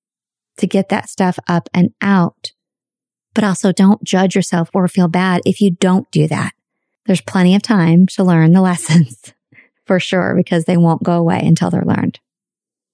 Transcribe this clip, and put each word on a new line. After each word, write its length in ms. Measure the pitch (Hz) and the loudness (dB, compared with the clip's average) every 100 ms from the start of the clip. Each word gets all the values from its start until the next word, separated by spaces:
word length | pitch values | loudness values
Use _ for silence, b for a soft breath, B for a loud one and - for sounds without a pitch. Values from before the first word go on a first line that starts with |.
| _ _ _ _ _ - | _ _ _ _ _ -8
to 80 | 185 | -4
get 240 | 196 190 | -2 -2
that 180 | - - | -4 -6
stuff 300 | - 185 - - | -4 -4 -4 -4
up 200 | 175 - | -4 -2
and 220 | 180 175 - | -2 -2 -2
out. 520 | 196 196 170 - - _ _ _ _ _ _ _ _ | 0 0 0 -4 -18 _ _ _ _ _ _ _ _
But 100 | - | -4
also 280 | 214 180 196 | -4 -2 -2
don't 320 | 170 196 202 | 2 2 2
judge 320 | - 185 190 190 | 0 -2 0 -2
yourself 320 | 170 175 165 | -2 -4 -4
or 120 | 202 180 | -2 -2
feel 200 | - 175 | 0 -2
bad 320 | 180 185 175 - | 0 -2 -2 -2
if 140 | 185 | 0
you 100 | 202 | -2
don't 400 | 175 185 185 - | 0 0 0 -2
do 180 | 156 156 | -2 -2
that, 240 | - - - _ _ _ _ - | -2 -8 -10 _ _ _ _ -4
there's 120 | 180 | -4
plenty 340 | - 190 180 202 | -2 0 2 2
of 60 | |
time 440 | - 208 170 170 185 | 0 0 4 4 2
to 160 | - | 2
learn 300 | 185 170 160 | 0 4 4
the 80 | 185 | 4
<laughs> 20 | |
lessons 720 | 185 170 - 165 143 - - _ _ b b _ - | 2 -2 0 2 2 -4 -20 _ _ b b _ -2
for 100 | 185 | -2
sure, 380 | - 185 190 180 | -2 -4 -2 -2
because 300 | 180 170 160 | -2 -2 0
they 100 | 175 | 2
won't 260 | 170 160 | 2 0
go 120 | - | 0
away 260 | 170 170 185 | 0 0 0
until 280 | - 165 - | 0 0 0
they're 120 | - | -2
learned. 380 | - - - - _ _ _ _ _ _ _ | -2 -4 -4 -8 _ _ _ _ _ _ _